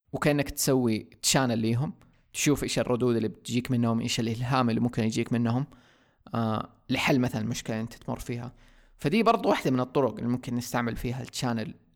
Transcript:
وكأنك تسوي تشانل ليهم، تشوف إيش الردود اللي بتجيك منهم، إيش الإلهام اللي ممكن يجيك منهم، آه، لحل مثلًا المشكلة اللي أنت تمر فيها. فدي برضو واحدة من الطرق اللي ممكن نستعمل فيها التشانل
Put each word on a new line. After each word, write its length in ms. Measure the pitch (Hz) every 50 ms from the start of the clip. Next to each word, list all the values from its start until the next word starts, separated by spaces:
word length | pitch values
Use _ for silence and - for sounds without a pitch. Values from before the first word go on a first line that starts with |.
| _ _
وكأنك 380 | - 135 - 151 147 147 139 -
تسوي 480 | - - - 143 135 135 123 117 110 104
تشانل 600 | - - - - - - - 139 131 120 117 113
ليهم، 340 | 110 113 117 120 151 - - - - - _ _ _ _
تشوف 300 | - - - 151 139 -
إيش 160 | 127 117 - 127
الردود 380 | 110 120 123 117 127 123 117
اللي 120 | 113 107 107
بتجيك 420 | - - - - 117 123 123 -
منهم، 300 | 127 117 117 117 113 113
إيش 200 | 113 117 - -
الإلهام 500 | 113 117 113 117 123 120 139 131 123 113
اللي 100 | 113 113
ممكن 240 | 117 120 - 120 107
يجيك 280 | 110 110 113 117 -
منهم، 340 | 120 117 120 117 117 127 147 - - - - _ _ _ _ _ _ _ - - -
آه، 340 | 117 113 110 110 - - - - _ _ -
لحل 280 | 120 - - - 147 127
مثلًا 220 | 127 120 - 113
المشكلة 360 | 107 117 120 - - - 113
اللي 80 | 110 113
أنت 100 | 117 -
تمر 240 | - - - 117 -
فيها. 340 | - - 120 120 120 123 - - - - - - - _ _ -
فدي 240 | - 143 180 233
برضو 260 | 202 226 226 196 - 202
واحدة 220 | 208 - - 147
من 100 | 131 127
الطرق 340 | 123 - - 147 131 113 110
اللي 120 | - 120 120
ممكن 260 | 123 127 - - 120
نستعمل 420 | 120 120 - - 123 120 113 113
فيها 260 | - - 120 123 131
التشانل 520 | 120 - - - 135 120 117 113 113 123 - - _ _ _